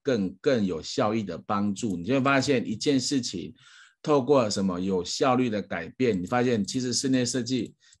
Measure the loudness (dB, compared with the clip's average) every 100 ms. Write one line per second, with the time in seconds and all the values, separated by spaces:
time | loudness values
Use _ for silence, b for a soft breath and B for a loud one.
0 | -2 0 -2 -2 0 2 0 -2 -4 0
1 | 0 0 -4 -6 -4 -2 -2 -2 -4 -4
2 | -2 0 2 2 2 0 -2 -4 0 0
3 | 0 -2 -2 -8 -10 -16 B B B B
4 | 0 2 4 4 4 0 0 0 0 -2
5 | -2 0 2 4 2 -2 -4 -8 -6 -2
6 | 0 0 0 2 2 2 0 -2 -2 -2
7 | 0 2 0 -2 -2 -2 -4 -10 b b